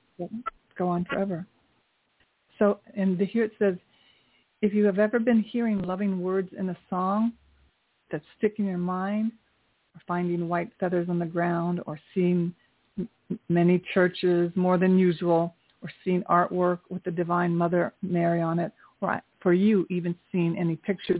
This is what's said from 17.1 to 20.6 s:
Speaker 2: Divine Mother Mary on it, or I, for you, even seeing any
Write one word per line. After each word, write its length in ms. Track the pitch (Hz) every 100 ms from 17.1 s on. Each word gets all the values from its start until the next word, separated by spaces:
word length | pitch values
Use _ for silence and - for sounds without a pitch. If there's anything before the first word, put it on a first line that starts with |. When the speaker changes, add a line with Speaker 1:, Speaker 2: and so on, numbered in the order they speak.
Speaker 2:
Divine 440 | 170 170 175 175 170
Mother 380 | 170 175 170 -
Mary 380 | 190 175 170 170
on 180 | 165 170
it, 120 | 165 - - _
or 80 | 190
I, 120 | - - _
for 140 | 185
you, 340 | 180 208 202 -
even 240 | 175 175 170 _
seeing 240 | 185 170
any 200 | 170